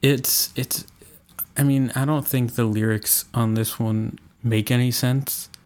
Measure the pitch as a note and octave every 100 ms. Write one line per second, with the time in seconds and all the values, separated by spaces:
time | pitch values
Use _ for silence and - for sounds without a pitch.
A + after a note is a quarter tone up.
0 | C3+ C3+ - - - - C3 - - -
1 | - - _ - - - C#3+ C3+ B2+ B2+
2 | C#3 D#3 - C3 A#2 B2 A2+ G#2+ A2 G#2+
3 | - - - A#2+ A2+ A2 A2 - A2 A2
4 | A2+ - - _ A#2+ A2 G#2+ B2 B2 A#2+
5 | B2+ C3 C#3 - - -